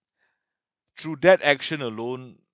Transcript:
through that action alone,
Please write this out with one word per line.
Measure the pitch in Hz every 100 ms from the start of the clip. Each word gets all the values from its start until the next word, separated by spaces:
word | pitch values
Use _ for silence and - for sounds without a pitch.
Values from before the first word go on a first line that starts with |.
| _ _ _ _ _ _ _ _ _ -
through | 160 151
that | 170 185
action | 147 135 - 156
alone, | 123 110 117 127 127 - _